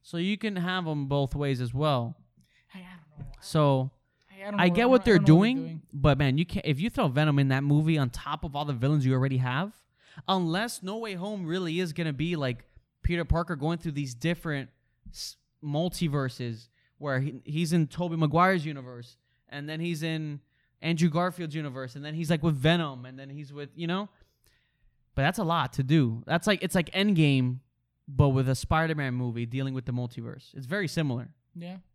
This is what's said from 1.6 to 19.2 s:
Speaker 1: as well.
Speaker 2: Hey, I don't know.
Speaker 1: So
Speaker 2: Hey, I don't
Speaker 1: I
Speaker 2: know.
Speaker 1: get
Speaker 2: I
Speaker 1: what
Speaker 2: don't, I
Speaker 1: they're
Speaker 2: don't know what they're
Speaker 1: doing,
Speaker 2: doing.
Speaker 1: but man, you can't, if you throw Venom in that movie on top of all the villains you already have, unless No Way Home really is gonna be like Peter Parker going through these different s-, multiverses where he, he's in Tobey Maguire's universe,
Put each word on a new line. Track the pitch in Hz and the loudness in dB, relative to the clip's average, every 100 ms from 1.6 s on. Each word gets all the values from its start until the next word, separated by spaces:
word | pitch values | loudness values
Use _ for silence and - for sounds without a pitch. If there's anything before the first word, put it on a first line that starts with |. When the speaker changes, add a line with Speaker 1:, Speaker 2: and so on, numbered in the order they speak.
Speaker 1:
as | 123 | -2
well. | 123 151 131 117 - _ _ _ _ _ | 0 2 2 -2 -8 _ _ _ _ _
Speaker 2:
Hey, | 190 | -20
I | 180 180 _ - | -18 -20 _ -16
don't | - | -16
know. | - | -14
Speaker 1:
So | - 156 147 135 131 _ _ _ _ | -2 4 4 4 0 _ _ _ _
Speaker 2:
Hey, | - | -14
I | - | -6
don't | 202 | 2
Speaker 1:
I | 180 | 4
Speaker 2:
know. | |
Speaker 1:
get | 175 | 4
Speaker 2:
I | 247 | 6
Speaker 1:
what | 254 | 6
Speaker 2:
don't, | |
I | |
Speaker 1:
they're | 233 196 | 8 6
Speaker 2:
don't | - | 10
know | |
what | 160 | 8
they're | 214 | 8
Speaker 1:
doing, | 262 160 | 0 -6
Speaker 2:
doing. | 160 _ | -12 _
Speaker 1:
but | 143 147 139 | 0 2 4
man, | 143 135 | 2 2
you | 175 | 0
can't, | 196 - | -4 -2
if | 139 | -2
you | 165 | -2
throw | - 180 | 0 0
Venom | 127 156 143 | 2 2 2
in | 139 | 2
that | 131 | 2
movie | 143 147 156 156 | 2 2 4 2
on | 131 | 0
top | - - 151 | -4 -8 -8
of | 165 143 | -6 -6
all | |
the | 147 | -4
villains | 127 135 151 131 | -2 2 2 2
you | |
already | 131 135 131 | 2 2 0
have, | 127 131 196 - _ _ _ - - | 0 -2 -4 -8 _ _ _ -12 -2
unless | 190 170 175 240 - | 0 0 -2 -4 -6
No | 185 220 | -8 -8
Way | 226 | -8
Home | 185 196 208 165 | -6 -8 -6 -4
really | 180 175 165 | -4 -2 -2
is | 180 | -2
gonna | 151 160 | -2 -4
be | 135 165 170 | -2 -4 -2
like | 135 117 - - _ _ | -2 -4 -12 -20 _ _
Peter | - 170 | -2 -2
Parker | 165 165 170 156 | 0 0 0 -2
going | 151 170 | -2 -2
through | 165 | -4
these | 143 135 | -4 -6
different | 120 160 170 165 143 120 _ _ _ - | -4 -2 -2 -4 -6 -8 _ _ _ -20
s-, | - - - _ _ | -14 -14 -14 _ _
multiverses | 151 147 175 - 165 143 131 - 120 113 - _ _ _ | -4 -2 -2 0 0 0 -2 -4 -8 -8 -14 _ _ _
where | 147 131 | -2 -2
he, | 139 131 | -2 -6
he's | - 151 170 | -6 -2 2
in | 170 151 | 2 2
Tobey | - 175 165 | -2 -4 0
Maguire's | 156 143 185 190 | 2 4 4 2
universe, | 156 143 127 123 123 _ | -2 -10 -14 -16 -18 _